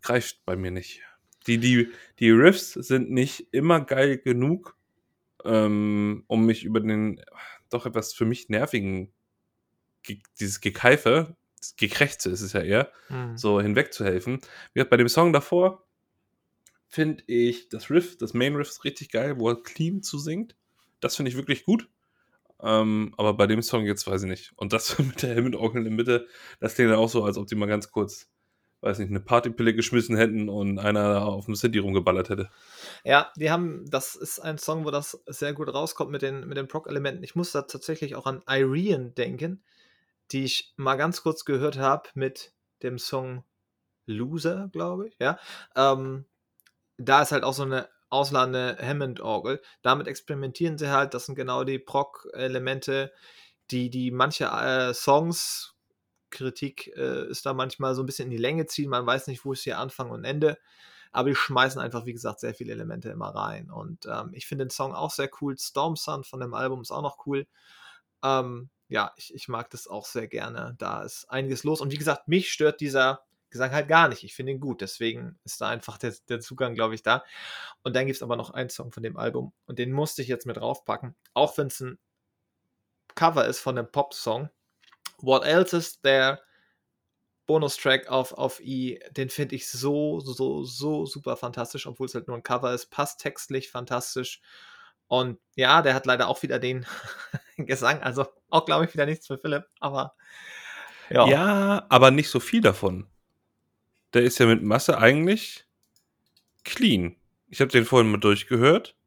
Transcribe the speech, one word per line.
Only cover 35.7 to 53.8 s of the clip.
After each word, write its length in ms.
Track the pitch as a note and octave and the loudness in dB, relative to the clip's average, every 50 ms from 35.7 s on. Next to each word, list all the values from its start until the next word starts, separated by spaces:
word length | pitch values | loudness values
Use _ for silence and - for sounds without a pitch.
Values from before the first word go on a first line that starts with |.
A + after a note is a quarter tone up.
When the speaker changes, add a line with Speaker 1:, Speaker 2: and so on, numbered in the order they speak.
| B2 | -4
Speaker 2:
rauskommt 380 | C#3 D3+ - - - D3+ C3+ | -4 -4 -6 -4 -6 -6 -6
mit 100 | C#3+ C#3 | -4 -6
den, 260 | C3+ C3+ C3+ C#3 - | -6 -6 -6 -8 -10
mit 100 | - C#3 | -10 -8
den 100 | C#3 C3+ | -8 -8
Prog-Elementen. 560 | C3+ - D#3 - - C#3+ C#3+ C#3 C#3 C3 F3 F#3 | -8 -10 -10 -10 -6 -8 -6 -4 -6 -6 -8 -14
Ich 120 | - - | -8 -6
muss 160 | F3 F3 - | -4 -4 -2
da 120 | - D3 C#3 | -4 -6 -6
tatsächlich 520 | - - C3+ - - D#3+ D#3 D#3 C#3 - | -6 -12 -12 -8 -8 -6 -6 -6 -8 -8
auch 120 | - - | -6 -6
an 160 | C3+ C3 B2+ _ | -6 -6 -6 _
Irene 600 | - C3+ C3+ C3+ C3 C3+ D#3 F#3 G#3 F3+ C3+ B2+ A#2+ | -2 2 2 2 2 2 0 2 2 0 0 -2 -6
denken, 540 | - - A#2+ B2 B2+ B2 D3 E3 F#3+ F#3+ _ _ _ _ _ _ _ _ _ _ _ _ _ _ | -4 -4 -4 -4 -4 -6 -6 -8 -8 -10 _ _ _ _ _ _ _ _ _ _ _ _ _ _
die 140 | - C3+ C3+ | -6 -4 -4
ich 280 | B2+ - - - _ _ | -2 -4 -4 -6 _ _
mal 180 | - C#3 C3 C3+ | -6 -2 -2 0
ganz 280 | C3+ D3 E3 F3 - - | 0 0 -2 -2 -2 -2
kurz 220 | D#3+ D#3 - - | -4 -4 -4 -4
gehört 320 | - C#3+ C3 C3+ D3 C#3 | -2 -2 0 0 -2 -2
hab 380 | C3+ C3+ C3+ C3+ E3+ - - _ | 0 2 2 2 0 -2 -10 _
mit 380 | C3+ C3+ G#2 - - - - _ _ _ _ _ _ - | -4 -4 -4 -6 -8 -20 -20 _ _ _ _ _ _ -8
dem 140 | B2+ B2+ | -8 -6
Song 460 | A#2+ - - - C3+ C3 C3 B2+ B2+ - _ _ _ _ _ _ _ _ _ _ _ _ | -6 -8 -6 -6 -6 -6 -6 -10 -12 -14 _ _ _ _ _ _ _ _ _ _ _ _
Loser, 640 | - A2 G#2 A#2+ C3 D#3 E3 D3+ E3 F3+ F#3+ G3+ F#3+ | -8 -6 -4 -4 -4 -4 -4 -2 -2 -4 -4 -8 -10
glaub 320 | - E3 E3+ F3 F3+ F#3 G3+ | -8 -6 -6 -6 -6 -6 -8
ich, 140 | A3+ _ _ | -10 _ _
ja. 180 | A#2+ C3+ - - - - - - - _ _ | -2 -2 -2 -2 -10 -18 -18 -18 -20 _ _
Ähm, 500 | C3 C3+ C#3 C3+ C3+ C3+ C3 C3 C3+ C3+ _ _ _ _ _ _ _ _ _ _ _ _ _ _ | 4 4 4 4 2 -2 -8 -8 -10 -12 _ _ _ _ _ _ _ _ _ _ _ _ _ _
da 240 | - B2 B2+ C#3 C#3+ | -8 2 4 6 6
ist 120 | D3+ - D3+ | 6 4 0
halt 100 | C#3 - | 0 0
auch 100 | C3+ C3+ | 0 -2
so 100 | C3+ C#3 | -2 -4
eine 260 | C3+ C3 B2+ A#2+ - _ _ _ _ | -4 -4 -4 -6 -8 _ _ _ _
ausladende 680 | B2+ C3+ C#3+ C#3 C#3+ C3+ B2+ B2+ B2+ B2+ B2+ B2+ G#2+ - | 0 0 0 2 2 2 2 2 0 -2 -2 -4 -6 -6
Hammond-Orgel. 800 | - B2 C#3+ D3 C#3 C3 A#2+ - - A2 A2 G#2 - A#2 C#3 C#3+ _ - - _ | -6 -6 -4 -4 -4 -6 -6 -8 -6 -4 -4 -2 -2 -4 -6 -6 _ -20 -20 _
Damit 260 | _ B2+ C3 C#3+ - | _ 0 0 0 0
experimentieren 680 | - C#3 - _ - D3+ C#3 C#3 C3 B2+ - E3 E3+ D#3 | -8 -10 -12 _ -10 -8 -8 -8 -8 -4 -4 -4 -4 -2
sie 120 | D3 D3+ C#3+ | -4 -4 0
halt, 240 | C#3 C3+ C#3 C3+ C3+ | 2 2 2 0 -4
das 120 | B2 - | -8 -8
sind 100 | - C3+ | -8 -10
genau 300 | C#3 B2+ B2+ B2+ C3 C3 | -8 -6 -4 -4 -4 -2
die 120 | C3+ C3+ | -4 -4
Prog-Elemente, 1300 | C3 - - - C#3 C#3+ - - - - - - - B2+ C3 B2+ B2+ B2+ C3 C3+ C3+ - - C3+ C#3 C3+ C3+ _ _ _ - - - - _ _ _ _ _ | -6 -8 -4 -2 -2 -2 -2 -8 -20 -20 -18 -10 -6 -6 -4 -4 -4 -4 -4 -6 -6 -4 -4 -2 -2 -4 -6 _ _ _ -20 -20 -20 -20 _ _ _ _ _
die, 200 | - B2 | -4 -4